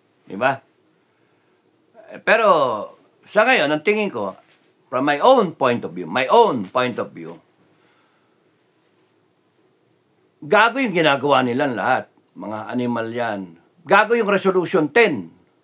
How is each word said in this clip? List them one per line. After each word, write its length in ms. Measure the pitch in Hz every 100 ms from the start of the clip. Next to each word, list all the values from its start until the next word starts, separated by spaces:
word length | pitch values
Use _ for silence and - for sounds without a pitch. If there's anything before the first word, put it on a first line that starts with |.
| _ _
Diba? 280 | - 95 127 135 _ _ _ _ _ _ _ _ _ _ _ _ _ - -
Eh, 80 | -
pero, 240 | - 220 214 165 131 110 92 - _ _ -
sa 160 | 208
ngayon, 260 | 233 247 147
ang 140 | 151
tingin 260 | 180 214 202
ko, 220 | 113 101 92 _ _ _ _ _
from 160 | 127 143
my 160 | 143
own 320 | 240 269 185
point 320 | - 131 120 95
of 80 |
view, 80 | 87
my 240 | 82 113 131
own 400 | 214 214 131 92
point 320 | 127 123 113
of 160 | 101
view, 240 | - 82 85 _ _ _ _ _ _ _ _ _ _ _ _ _ _ _ _ _ _ _ _ _ _ _ _ _ _ _ _ _ _
gago 400 | 147 202 220 240
yung 80 | 254
ginagawa 480 | 175 156 139 143 131 123
nilang 320 | 123 143 110
lahat. 320 | 113 120 - _ _
Mga 240 | - 101 107 107
animal 320 | 123 123 117 113
yan. 320 | 117 117 101 90 80 _ _ -
Gago 320 | 196 214 233
yung 80 | 208
Resolution 640 | 196 196 185 160 175 147
ten. 400 | 240 220 123 82 _ _ _